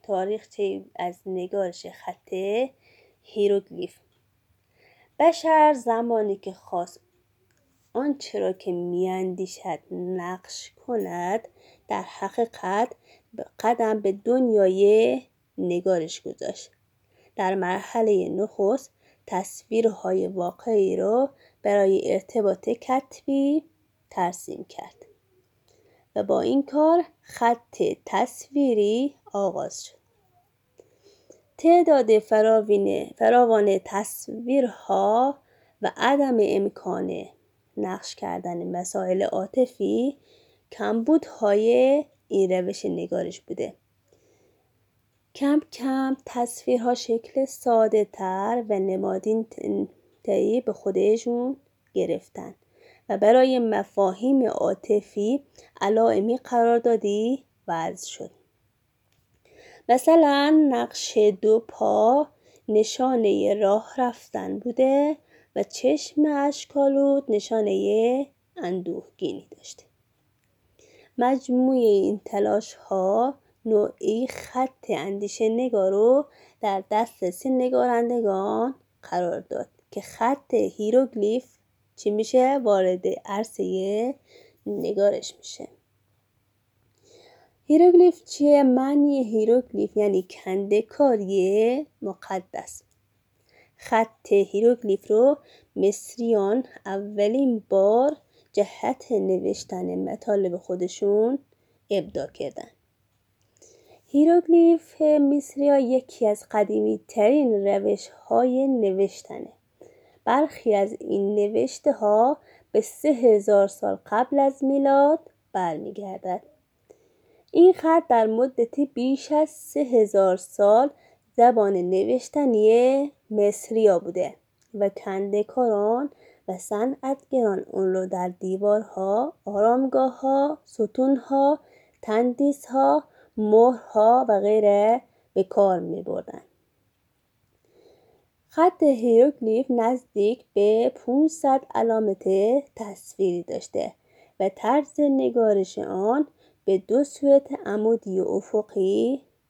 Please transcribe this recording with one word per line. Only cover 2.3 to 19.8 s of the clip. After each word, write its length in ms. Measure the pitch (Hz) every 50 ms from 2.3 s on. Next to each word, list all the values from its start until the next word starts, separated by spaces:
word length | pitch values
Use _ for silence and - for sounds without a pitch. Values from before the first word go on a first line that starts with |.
| 190 185 190 196 208 233 262 262 _ _ _ _ _ _ _ _ _ _
هیروگلیف. 720 | _ - - 214 202 202 202 196 190 _ 175 175 180 185 _ _ _ _ _ _ _ _ _ _ _ _ _ _ _ _ _ _ _ _ _ _ _ _ _ -
بشر 540 | 294 339 330 320 - 320 311 311 302 302
زمانی 640 | 294 254 233 240 226 226 233 233 233 220 214 202 196
که 160 | 202 - 196
خواست 480 | 190 _ _ - - 175 175 175 - _ _ _ _ _ _ _ _ _ _ _ _ _ _ _ _ _ _ _
آنچه 460 | _ 226 269 294 277 285 - - - 202
را 140 | 196 185
که 200 | 185 185 - 202
می‌اندیشد 1040 | 180 175 175 175 175 175 185 185 185 185 190 185 180 185 185 180 - - - 190 160 - _ _
نقش 840 | 185 180 180 180 185 185 175 180 185 185 - - - - - - _ _ _
کند، 640 | - 240 220 - 160 170 175 175 180 202 226 - - _ _ _ _ _ _ _ -
در 140 | 208 190
حقیقت 920 | 190 - - - 196 196 - - 233 233 - - - 185 196 208 233 - - _ _ _ _ _ _ _ - 220 - - _ -
قدم 400 | - 220 240 233 233 220 220 214
به 120 | 202 196
دنیای 1120 | 190 202 _ 226 247 262 254 240 220 208 196 185 190 190 202 202 214 220 226 247 254 262 - _ _ _ _ _ _ -
نگارش 600 | 185 175 175 175 180 190 185 170 160 165 - -
گذاشت. 500 | _ - - _ - - - - - _ _ _ _ _ _ _ _ _ _ _ _ _ _
در 180 | - 196 185 190
مرحلهٔ 760 | 196 180 180 185 185 190 - - 233 226 214 208 185 180 -
نخست 640 | 165 185 208 214 - - 202 196 247 277 - _ _ _ _ _ _ _ _
تصویرهای 1000 | - 214 185 196 - - - _ _ 226 220